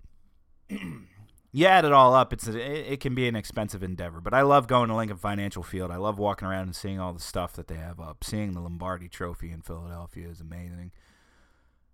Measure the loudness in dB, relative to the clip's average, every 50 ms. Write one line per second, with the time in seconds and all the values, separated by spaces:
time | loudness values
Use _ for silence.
0 | -20 -20 -20 _ _ _ _ _ _ _ _ _ _ -14 -12 -10 -10 -12 -12 -14
1 | -18 _ _ -20 -20 _ _ _ _ _ 0 4 6 8 8 8 6 8 10 10
2 | 10 10 10 8 6 4 0 -8 -6 -6 -6 -6 -6 -6 -6 -8 -6 -6 -8 -4
3 | -4 -4 -2 0 0 0 -2 -4 -6 -6 -6 -6 -6 -4 -6 -8 -8 -8 -6 -8
4 | -8 -10 -10 -8 -4 2 4 6 6 8 6 6 6 4 2 4 4 2 0 -2
5 | -2 -4 -6 -6 -4 -4 -2 -2 -4 -4 -6 -8 -10 -8 -6 -6 -6 -6 -6 -4
6 | -4 -4 -2 0 -2 -2 -2 -2 -4 -4 -4 -4 -4 -6 -8 -8 -8 -8 -6 -6
7 | -6 -8 -8 -10 -14 -8 -6 -6 -6 -6 -8 -14 -12 -12 -12 -12 -10 -12 -12 -14
8 | -14 -16 -14 -12 -10 -6 -6 -4 -4 -4 -6 -8 -8 -10 -10 -8 -6 -6 -6 -6
9 | -8 -16 -12 -10 -8 -8 -8 -10 -12 -12 -12 -14 -12 -12 -12 -12 -12 -12 -12 -12
10 | -14 -14 -14 -16 -16 -14 -16 -16 -16 -16 -14 -14 -14 -14 -14 -14 -16 -16 _ -20
11 | _ _ _ _ _ _ _ _ _ _ _ _ _ _ _ _ _ _